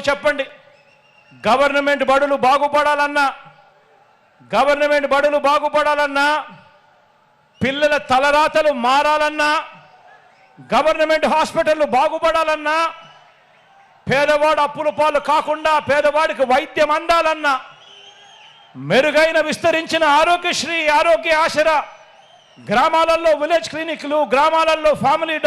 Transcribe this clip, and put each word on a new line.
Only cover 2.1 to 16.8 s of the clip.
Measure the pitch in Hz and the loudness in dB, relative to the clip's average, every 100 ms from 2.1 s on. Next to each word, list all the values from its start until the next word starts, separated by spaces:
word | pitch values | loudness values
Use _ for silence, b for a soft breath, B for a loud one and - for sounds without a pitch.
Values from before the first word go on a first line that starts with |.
| 269 285 277 254 | 2 2 0 2
బాగుపడాలన్నా, | 285 285 294 294 294 294 294 277 - - - _ _ _ _ _ _ _ _ 123 | 2 2 0 0 0 -2 0 -2 -4 -16 -20 _ _ _ _ _ _ _ _ -4
గవర్నమెంట్ | 202 277 285 294 294 277 | 0 2 2 2 0 2
బడులు | 277 294 294 277 | 2 2 2 2
బాగుపడాలన్నా, | 294 294 294 294 294 285 277 285 302 233 175 - _ _ _ _ _ _ _ _ _ | 0 0 0 0 0 -2 0 0 -2 -6 -18 -20 _ _ _ _ _ _ _ _ _
పిల్లల | 247 277 294 285 285 | -6 -2 0 0 0
తలరాతలు | 262 285 294 311 311 302 262 240 | 0 2 2 2 2 0 0 0
మారాలన్నా, | 269 294 302 302 302 302 311 - - - - - - _ _ _ - 127 | 0 2 0 -2 -2 -2 -2 -6 -16 -20 -20 -20 -20 _ _ _ -20 -4
గవర్నమెంట్ | 226 302 320 311 311 285 | 0 0 0 0 0 0
హాస్పిటల్లు | 311 302 320 311 311 285 247 | 0 0 -2 0 0 0 2
బాగుపడాలన్నా, | 302 320 330 320 320 311 302 320 330 - - - _ _ _ _ _ _ _ _ - | 0 0 -2 0 -2 -2 -2 -2 -2 -6 -18 -20 _ _ _ _ _ _ _ _ -4
పేదవాడు | 269 285 294 302 302 285 | 0 2 2 2 2 0
అప్పుల | 285 302 294 | -2 -4 0
పాలు | 302 294 285 | 0 0 0
కాకుండా | 302 285 302 311 302 - | 0 0 -4 0 -2 0
పేదవాడికి | 285 294 294 320 240 254 | 0 2 0 -2 -2 0
వైద్యం | 262 311 330 | 0 -2 -2